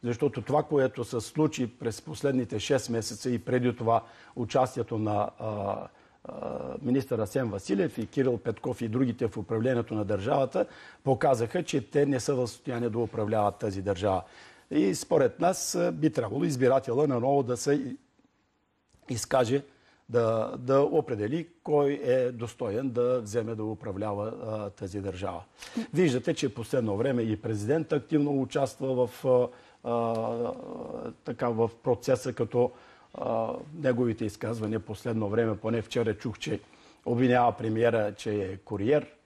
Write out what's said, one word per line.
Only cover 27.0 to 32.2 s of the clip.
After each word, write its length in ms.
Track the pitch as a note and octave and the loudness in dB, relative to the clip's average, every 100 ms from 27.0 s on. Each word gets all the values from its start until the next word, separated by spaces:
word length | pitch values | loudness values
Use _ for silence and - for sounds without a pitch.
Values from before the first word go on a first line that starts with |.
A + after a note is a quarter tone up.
| B2+ B2 | 0 0
и 200 | A2 G#2 | 0 -2
президент 520 | A#2 A2 G#2 D#3 D#3 | -2 -4 0 0 0
активно 480 | D3+ - D#3 D3 C#3 | -2 0 0 2 0
участва 680 | C3 D3+ C3+ - C3+ B2+ B2 | -2 0 -2 -2 -2 0 0
в, 180 | - C3+ | 0 4
а, 220 | B2+ A#2+ - - _ | 4 4 -2 -20 _
а, 680 | A#2+ A#2+ A#2 A2+ A2+ A#2 A#2+ - - - - - A#2+ - | -2 0 0 0 -2 -2 -4 -4 -10 -10 -10 -10 -10 -12
така, 260 | - A#2 A#2+ | -10 -2 -2
в 200 | A2+ A2+ - | 2 0 0
процеса, 500 | - A#2+ - B2+ | -2 0 2 2